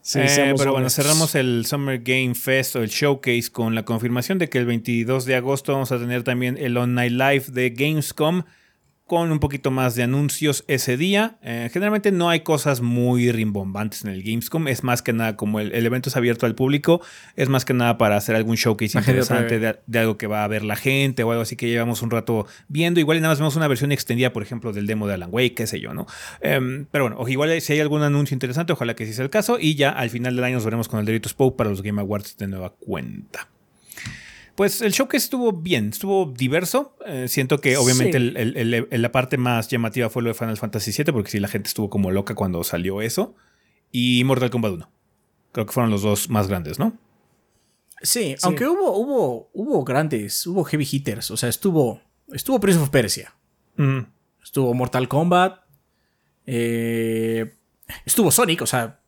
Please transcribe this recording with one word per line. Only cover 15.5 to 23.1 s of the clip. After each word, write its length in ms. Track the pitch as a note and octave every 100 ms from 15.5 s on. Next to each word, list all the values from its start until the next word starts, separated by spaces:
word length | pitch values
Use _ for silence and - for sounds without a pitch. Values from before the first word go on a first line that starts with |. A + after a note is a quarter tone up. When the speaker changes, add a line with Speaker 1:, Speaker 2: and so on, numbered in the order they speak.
| G#2+
Speaker 2:
el, 140 | G#2+
el 120 | A#2 A#2
evento 220 | B2+ C3
es 60 | C3
abierto 300 | A#2+ A#2 B2
al 100 | A2+
público, 460 | C3 C#3+ D3+ E3+ - - - -
es 140 | C3+
más 160 | C3+ -
que 80 |
nada 240 | B2+ A#2+ A#2
para 180 | G#2+ G#2
hacer 180 | -
algún 220 | A2 A2 A2+
showcase 420 | A#2+ G#2 G#2+ -
Speaker 3:
La 60 |
gente 160 | A2 C3
Speaker 2:
interesante 360 | B2 B2+ A#2 A#2
Speaker 3:
otra 140 | A2+
vez. 60 | G#2+ -
Speaker 2:
de, 60 |
de 80 | A#2
algo 180 | A2+ G#2
que 80 | G#2+
va 200 | G#2+ G#2
a 20 |
ver 160 | G#2+
la 140 | G#2 G#2
gente 440 | C3+ C3+ C#3 B2+
o 80 | A#2
algo 120 | A#2
así 140 | A2+ A#2
que 100 | A#2+
llevamos 340 | A#2 A#2 A2
un 100 | A#2
rato 360 | A2+ A2 A2+ G#2 - _
viendo. 320 | D3 E3+ E3+
Igual 160 | D3+